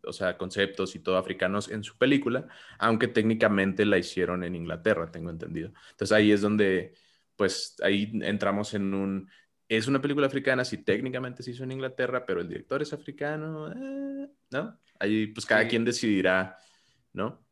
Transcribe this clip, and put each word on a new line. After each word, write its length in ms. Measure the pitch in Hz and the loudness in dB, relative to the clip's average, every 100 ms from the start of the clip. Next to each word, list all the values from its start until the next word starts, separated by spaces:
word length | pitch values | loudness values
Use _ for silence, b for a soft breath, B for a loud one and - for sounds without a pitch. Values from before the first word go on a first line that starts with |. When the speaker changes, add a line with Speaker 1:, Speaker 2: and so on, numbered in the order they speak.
Speaker 1:
o 80 | - | -10
sea, 240 | - 92 87 | -2 -2 -2
conceptos 580 | 92 101 98 - 95 | -4 0 0 0 -6
y 40 | 87 | -4
todo 180 | 95 92 | 0 0
africanos 540 | 95 92 92 101 - | 0 -2 0 0 -4
en 120 | 110 | -8
su 140 | 101 - | -10 0
película, 500 | 127 139 127 127 - B B B | 2 4 2 -4 -6 B B B
aunque 300 | 113 110 123 | 2 2 2
técnicamente 800 | 113 110 113 110 98 98 95 104 | 2 2 4 4 4 2 2 4
la 100 | 95 | 4
hicieron 480 | 90 - 87 90 | 2 -2 -2 -2
en 100 | 87 | -4
Inglaterra, 560 | 87 85 80 107 92 82 | -6 -6 -2 0 0 -2
tengo 200 | 82 85 | -8 -10
entendido. 420 | 82 82 80 80 B B | -10 -8 -8 -8 B B
Entonces, 200 | - 101 | -8 4
ahí 160 | 107 107 | 6 8
es 100 | 104 | 6
donde, 500 | 104 104 98 92 90 b b b b - | 4 4 4 2 -2 b b b b 0
pues, 400 | 98 - - - | 0 0 -10 -2
ahí 280 | 95 101 107 110 | 2 2 0 -2
entramos 520 | - 104 98 101 104 | -2 0 0 -2 -2
en 180 | 104 98 | -4 -2
un... 380 | 98 98 98 95 b b _ _ | -2 -2 -4 -8 b b _ _
Es 200 | 113 113 | 0 2
una 140 | 135 | 0
película 240 | 143 143 139 | 0 0 0
africana, 400 | 135 135 127 127 | 0 0 0 -2
sí, 100 | 107 | -4
técnicamente 680 | - 104 131 123 127 123 | 0 0 0 -6 -8 -10
se 100 | 127 | -12
hizo 120 | 123 | -10
en 80 | 131 | -10
Inglaterra, 540 | 131 131 127 123 127 - | -6 -6 -4 -2 -2 -2
pero 160 | 90 | -4
el 60 | 87 | -4
director 340 | 87 - 135 | -10 -6 -6
es 100 | 147 | -4
africano, 800 | 147 - - 147 156 156 156 156 | -8 -12 -8 -6 -6 -8 -10 -10
eh, 560 | 233 269 277 277 277 285 _ _ | -10 -10 -8 -8 -8 -12 _ _
¿no? 280 | 131 214 - _ _ | -6 -6 -14 _ _
Ahí, 300 | 101 107 107 | 0 0 0
pues, 180 | 110 - | -6 2
cada 160 | 110 | 4
Speaker 2:
Sí. 60 | 113 | 4
Speaker 1:
quien 160 | 117 117 | 2 0
decidirá, 720 | 117 113 98 92 92 95 b b b b b _ | 0 2 4 4 2 0 b b b b b _
¿no? 260 | - 107 - _ | -6 -6 -6 _